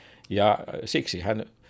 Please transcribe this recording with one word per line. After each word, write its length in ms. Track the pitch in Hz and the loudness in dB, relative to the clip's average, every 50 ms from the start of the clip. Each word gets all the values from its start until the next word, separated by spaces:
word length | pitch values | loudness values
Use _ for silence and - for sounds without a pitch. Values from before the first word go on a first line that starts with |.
| - - - - - - | -20 -20 -20 -20 -10 -4
Ja 300 | 95 101 101 107 - - - - - - - | 2 4 4 6 4 4 0 -6 -10 -8 -6
siksi 340 | - - 151 - - - 87 | -2 -2 -2 -2 -2 -6 -4
hän 260 | 82 98 110 110 110 - - _ _ | -2 -2 -2 -2 -4 -8 -14 _ _